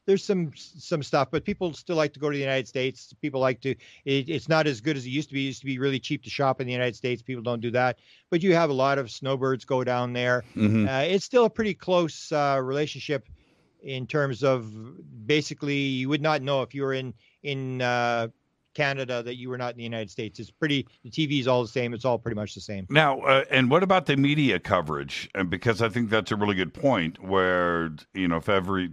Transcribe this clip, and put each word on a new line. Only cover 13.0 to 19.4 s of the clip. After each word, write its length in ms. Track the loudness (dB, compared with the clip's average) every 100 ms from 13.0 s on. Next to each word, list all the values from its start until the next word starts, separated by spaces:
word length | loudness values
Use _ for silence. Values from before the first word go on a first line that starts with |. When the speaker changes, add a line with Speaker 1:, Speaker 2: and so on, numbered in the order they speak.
| -4 -6 -6 -20 _ _ _ _
Speaker 1:
in 240 | -10 -8 -2
terms 360 | 0 0 2
of 300 | 2 2 -2 -12 -16 -18 -20 -8 2
basically 500 | 2 2 -4 -2 0
you 320 | 0 -2 0
would 120 | 0
not 200 | 2 0
know 220 | 0 -2
if 100 | -2
you 80 | -4
were 120 | -2
in, 200 | -2 -6 -12 _ _
in, 380 | -8 -6 -4 -2
uh, 460 | 0 2 2 0 -2 -8 _ _ _ -2
Canada 460 | -2 -2 -4 -4
that 140 | -6
you 140 | -8